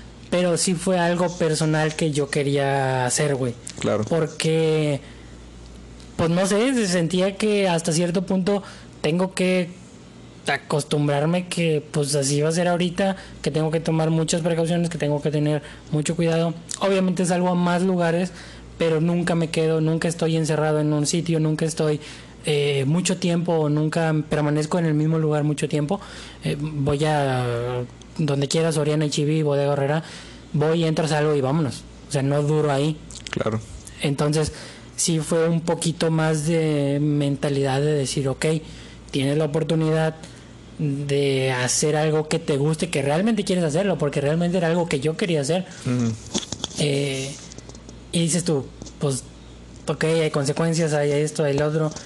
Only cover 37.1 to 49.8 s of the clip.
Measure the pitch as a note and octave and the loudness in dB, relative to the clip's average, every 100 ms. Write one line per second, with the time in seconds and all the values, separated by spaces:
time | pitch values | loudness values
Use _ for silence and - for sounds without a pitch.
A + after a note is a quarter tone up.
37.1 | D3 C#3+ C#3 D3+ C#3 C#3 C3+ D3 D3+ C3 | 2 0 0 0 0 2 2 2 2 0
38.1 | - C3+ B2+ D#3+ D#3+ - - - - - | -2 -2 0 0 0 -4 -14 -18 -18 -6
39.1 | C#3+ C3+ D3 D#3 D3+ D#3 E3 D#3 D#3+ D#3+ | -2 0 2 0 0 0 2 2 2 0
40.1 | D#3+ - - - - - - D3+ C#3 C#3+ | -2 -10 -18 -20 -20 -14 -4 -2 -2 0
41.1 | C#3+ C#3 C3+ C3 C3 B2+ - D3+ D3+ D#3 | 2 2 2 0 0 0 2 2 2 2
42.1 | D#3 D3+ D#3+ D#3+ C#3+ D3 D#3 E3+ D#3 C3+ | 2 0 -2 0 0 2 0 -2 0 0
43.1 | D3+ G#3+ G#3+ G3 F3+ E3 D3 G3+ D#3+ C#3+ | 2 2 0 0 0 2 2 0 0 0
44.1 | C#3+ C#3 E3 F3 F#3 E3 E3+ E3+ D3 C#3+ | 0 0 2 2 2 2 2 0 0 -2
45.1 | D#3+ G3 D#3+ C3+ F3 F3+ - B2+ B2 A#2 | -2 0 0 0 -2 -4 -6 -2 0 0
46.1 | A2 - - - - - - D3 C#3 C#3+ | -2 -4 -6 -6 -8 -6 -2 0 0 -2
47.1 | C3+ C3+ D3 - - - - - - - | -4 -6 -10 -16 -18 -18 -20 -20 -20 -4
48.1 | F3 E3+ E3 E3 D3 A#2+ - - - D3 | 0 2 0 0 0 -2 -10 -16 -4 -2
49.1 | C3 - - - - - - | -2 -6 -16 -20 -20 -20 -10